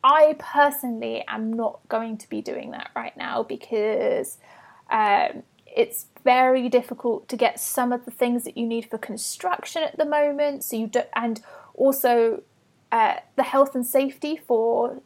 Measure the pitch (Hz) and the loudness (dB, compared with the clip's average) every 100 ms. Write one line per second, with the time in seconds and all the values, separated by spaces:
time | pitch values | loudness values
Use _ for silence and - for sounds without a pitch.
0 | 262 302 302 302 - 294 285 285 247 226 | 6 8 6 4 -2 2 4 2 -8 -6
1 | 226 226 - 220 220 226 226 - _ 226 | -6 -6 -6 -6 -4 -2 -4 -6 _ -4
2 | 226 220 - - - - - - - 240 | -4 -10 -8 -8 -6 -10 -10 -12 -10 -10
3 | - - - 226 226 247 - 226 214 214 | -10 -10 -6 -6 -6 -10 -6 -2 -2 0
4 | - - - - _ - - - - 220 | 0 -2 -4 -12 _ -20 -20 -20 -2 0
5 | 214 202 - - - _ _ - - - | 2 2 2 -4 -18 _ _ -2 -2 -2
6 | - - 254 247 254 262 247 240 240 247 | -14 -2 2 4 6 4 4 0 0 -4
7 | 240 226 - 233 240 - - - 247 240 | -2 -2 -6 0 0 0 -4 -2 0 -2
8 | 240 - 247 240 - - 233 226 226 220 | -6 -2 0 0 -4 -6 -4 -4 -6 -10
9 | - 214 - - 370 359 - 330 320 - | -10 -8 -8 -6 -4 -4 -4 -4 -4 -2
10 | 294 294 294 285 294 277 - 226 220 240 | 0 2 2 0 -2 -2 -6 -6 -2 -2
11 | - - 233 220 - - - - 269 269 | -2 -4 -4 -6 -10 -20 -20 2 2 4
12 | 247 240 226 - - _ _ _ _ 226 | 2 4 2 0 -10 _ _ _ _ 2
13 | 214 - - - 247 269 269 262 247 269 | 2 0 -6 -4 0 4 2 2 0 0
14 | 269 - 294 311 - 233 226 233 240 262 | 0 -4 -8 -8 -2 0 2 0 -2 -6